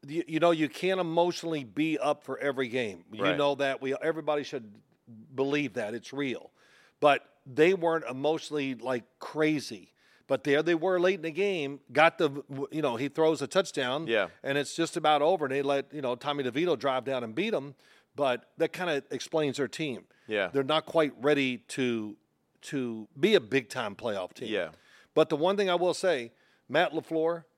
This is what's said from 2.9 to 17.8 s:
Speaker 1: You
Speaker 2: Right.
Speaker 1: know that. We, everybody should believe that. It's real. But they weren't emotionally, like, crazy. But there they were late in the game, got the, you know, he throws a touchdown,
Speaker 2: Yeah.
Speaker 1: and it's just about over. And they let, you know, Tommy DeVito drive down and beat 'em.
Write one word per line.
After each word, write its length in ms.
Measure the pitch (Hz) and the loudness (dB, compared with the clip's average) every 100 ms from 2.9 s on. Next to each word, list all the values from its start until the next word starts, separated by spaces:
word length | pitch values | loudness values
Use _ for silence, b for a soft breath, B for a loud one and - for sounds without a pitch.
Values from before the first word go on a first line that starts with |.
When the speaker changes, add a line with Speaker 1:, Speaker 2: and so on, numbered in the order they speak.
| 87 - | -6 -14
Speaker 1:
You 120 | 110 | -2
Speaker 2:
Right. 140 | 98 90 | -2 2
Speaker 1:
know 180 | 143 135 | 0 0
that. 260 | 139 131 | -2 -2
We, 120 | 135 135 | -4 -2
everybody 480 | 156 160 151 147 | -2 -2 -2 -2
should 300 | 135 139 107 104 _ _ - 113 110 131 | -4 -10 -12 -20 _ _ -20 -20 -14 -2
believe 380 | 139 147 143 | 0 0 -2
that. 200 | 104 104 | -4 -6
It's 200 | 117 - | -6 -10
real. 380 | 135 143 107 - b b b b b | -6 -4 -4 -10 b b b b b
But 280 | 147 139 - _ - | 4 4 0 _ -8
they 280 | 127 160 | 4 6
weren't 320 | 190 165 165 120 | 6 2 0 -2
emotionally, 680 | 131 143 160 - 147 135 123 | -2 0 0 -2 -4 -4 -4
like, 280 | 123 127 - _ | -4 -4 -4 _
crazy. 760 | - 147 156 151 - 104 87 _ b b b | -10 0 2 2 -4 -14 -18 _ b b b
But 160 | 135 | -2
there 200 | 147 143 | 2 2
they 120 | 160 170 | 4 2
were 240 | 175 185 | 2 2
late 160 | 180 190 | 2 0
in 60 | |
the 80 | 160 | -4
game, 500 | 156 202 185 139 139 _ | -2 0 0 -4 -8 _
got 260 | 135 160 - | 6 6 6
the, 100 | 160 139 - 135 139 | 0 0 -10 -8 -6
you 100 | 151 | -2
know, 140 | 151 113 | -2 0
he 140 | 139 | -4
throws 320 | 147 160 156 | 2 2 2
a 60 | 139 | 0
touchdown, 600 | 185 190 - 127 139 156 | 0 0 -2 -2 -4 0
Speaker 2:
Yeah. 200 | 113 90 - | 0 0 -4
Speaker 1:
and 140 | 131 139 | -4 -2
it's 180 | 135 - | -2 -2
just 200 | 165 175 | -2 0
about 260 | 156 151 | 2 4
over. 240 | 147 185 143 | 4 2 0
And 80 | |
they 80 | 139 | -2
let, 280 | 139 143 135 | 0 -2 -2
you 80 | 151 | -6
know, 140 | 131 120 | -4 -4
Tommy 280 | 143 143 | -4 -2
DeVito 340 | 127 123 175 139 | -2 -2 0 0
drive 240 | 135 131 | 0 -2
down 200 | 120 131 | -2 -4
and 120 | 117 113 | -4 -4
beat 180 | 214 | -2
'em. 220 | 190 139 135 | -4 -6 -18